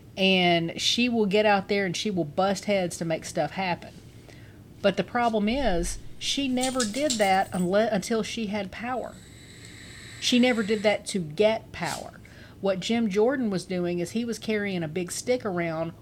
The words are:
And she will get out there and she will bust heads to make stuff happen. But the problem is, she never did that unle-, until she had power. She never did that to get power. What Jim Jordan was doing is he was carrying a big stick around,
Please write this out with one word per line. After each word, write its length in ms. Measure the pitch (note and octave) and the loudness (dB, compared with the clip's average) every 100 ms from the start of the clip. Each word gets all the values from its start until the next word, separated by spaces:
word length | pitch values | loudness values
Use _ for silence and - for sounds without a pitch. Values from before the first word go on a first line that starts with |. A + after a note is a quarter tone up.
| - - | -16 0
And 640 | F#3+ F#3 F3 E3+ E3 - | 4 6 6 4 2 -2
she 300 | - - B3 | 0 2 2
will 160 | A#3 G#3 | 2 2
get 220 | G#3 G#3+ | 4 4
out 220 | G3+ G3 | 4 2
there 180 | G3+ F#3+ | 0 0
and 100 | D#3+ | -2
she 140 | G#3+ | -2
will 120 | F3+ | -2
bust 420 | D#3 F#3 G3 F#3+ - | -2 0 0 0 0
heads 320 | G3+ F3 - | 0 0 -4
to 80 | E3 | -4
make 200 | D#3+ - | -4 -4
stuff 260 | F3+ D3 | -4 -4
happen. 420 | - F#3 E3+ - - - - - - - - - - | -2 -4 -4 -8 -18 -20 -20 -20 -20 -20 -20 -20 0
But 120 | G3+ F#3+ | 0 2
the 80 | |
problem 460 | F#3 A#3+ A#3+ A3 G#3 | -2 0 2 2 2
is, 480 | C4 F#3+ E3+ F3 - - - | 2 2 2 0 -4 -10 -8
she 280 | - C#4 C#4 | -4 -2 0
never 380 | B3 C4 B3+ G#3+ | 0 0 0 -2
did 280 | A#3+ D4+ | 0 0
that 380 | A#3 G3 F#3+ F#3+ | 2 4 4 2
unle-, 400 | F3+ F3+ G3+ A3+ | 0 2 4 4
until 320 | G3+ - A3+ | 0 0 -2
she 240 | G#3+ A#3 G#3 | -2 -4 -4
had 240 | G#3 F#3+ | -4 -6
power. 440 | - A#3+ B3 - - - - - - - - - - - - | -8 -6 -6 -6 -12 -18 -20 -20 -20 -20 -18 -18 -18 -16 -4
She 180 | - B3 | 2 4
never 240 | B3+ A3+ | 4 2
did 180 | G3+ G#3+ | 0 2
that 220 | G#3 G3+ - | 2 2 -2
to 120 | G3 | -4
get 540 | D3+ D3+ G#3+ A3+ - | -4 4 4 4 -6
power. 480 | - E3 - - - - - - - | -8 -6 -6 -8 -14 -20 -20 -20 -4
What 180 | F#3+ F#3+ | -2 -2
Jim 300 | - A#3 A3+ | 0 0 2
Jordan 400 | G3 A#3 C#4+ A3+ | 4 2 2 0
was 160 | F#3 F#3 | -2 -2
doing 340 | F3+ F3 F3 | -2 -2 -2
is 120 | E3+ | -2
he 120 | A3+ | -4
was 160 | A#3 A3 | -4 -6
carrying 440 | - G#3+ G3+ F#3 | -2 -2 -2 -4
a 40 | D#3 | -4
big 240 | F#3 F3 | -4 -4
stick 320 | - - B3+ | -6 -2 -2
around, 480 | G#3+ F3 E3+ D#3+ E3 - | 0 -2 -2 -2 -6 -8